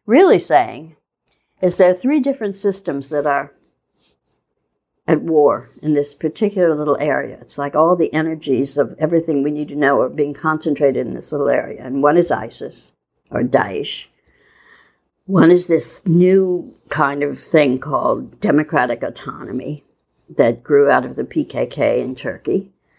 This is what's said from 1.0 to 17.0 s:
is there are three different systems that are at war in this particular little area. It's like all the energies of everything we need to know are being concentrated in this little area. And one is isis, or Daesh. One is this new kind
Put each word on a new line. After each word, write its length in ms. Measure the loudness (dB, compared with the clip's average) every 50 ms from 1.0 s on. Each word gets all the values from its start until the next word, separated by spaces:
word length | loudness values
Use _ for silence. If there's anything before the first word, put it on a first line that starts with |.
| _ _ _ _ _ _ _ _ _ _ _ _ -2
is 140 | 0 2
there 160 | 4 4 4 4
are 20 |
three 260 | 2 0 0 0 0
different 360 | 0 -2 -2 -4 -6 -8 -8
systems 520 | -4 -4 -4 -4 -4 -6 -8 -6 -6 -6 -6
that 160 | -4 -2 -2
are 300 | 0 -2 -2 -4 -8 _ _ _ _ _ _ _ _ _ _ _ _ _ _ _ _ _ _ _ _ _ _ _ _ _ _ _ _ _ _ _ -2
at 140 | 0 0 0
war 480 | 2 4 4 4 4 4 0 -4 -12 _ -8
in 140 | -4 -2 0
this 180 | 0 -2 -4 -6
particular 640 | -6 -6 -6 -2 -2 -2 -2 2 2 2 2 2
little 240 | 0 0 -2 0 0
area. 380 | 0 0 -2 -2 -4 -6 -10 -16
It's 160 | -20 -14 -10
like 180 | -8 -6 -2 2
all 220 | 2 4 4 4
the 160 | 2 0 0 0
energies 640 | -2 -2 -2 -4 -6 -4 -2 0 0 -2 0 0
of 180 | -2 -2 -2 -2 -4
everything 440 | -2 0 0 0 0 0 -2 -2 -2
we 80 | -2
need 180 | -4 -4 -6 -8
to 80 | -4
know 260 | 0 0 2 2 2 0
are 80 | 0
being 240 | -2 -2 -4 -4 -4
concentrated 720 | -4 -4 -4 -2 -2 -2 -4 -2 0 2 0 0 0 -4
in 80 | -6 -8
this 180 | -10 -10 -8 -6
little 160 | -2 0 0
area. 340 | 0 0 -2 -4 -10 -14 -12
And 200 | -8 -4 0 2
one 160 | 2 4 2
is 120 | 2 2
isis, 640 | -2 -4 -4 -8 -12 -14 -14 -14 -16 _ _ _ _ _ _ _ _ _ _ _
or 120 | -6 -4 -2
Daesh. 680 | 0 0 0 0 -2 -4 -6 -8 -8 -10 -14 -16 -20 _ _ _ _ _ _ _ _ _ _ _ _ _ _ _ _ _ _ _ _ _ _ _
One 240 | 0 2 4 6 6
is 180 | 6 4 4 2
this 360 | -2 -2 -2 -4 -10 -8 -2
new 680 | 0 2 4 4 4 4 4 2 2 -2 -4 -6 -10 -18 _ _ _
kind 340 | 0 0